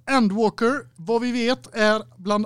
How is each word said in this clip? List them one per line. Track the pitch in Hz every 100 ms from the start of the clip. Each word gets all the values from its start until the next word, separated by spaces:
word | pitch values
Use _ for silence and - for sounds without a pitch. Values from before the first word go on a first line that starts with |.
| -
Endwalker, | 269 214 202 214 - 233 277 - -
vad | 165 233
vi | 247
vet | 240 233 220 - 226
är | 214 220 220 -
bland | 185 208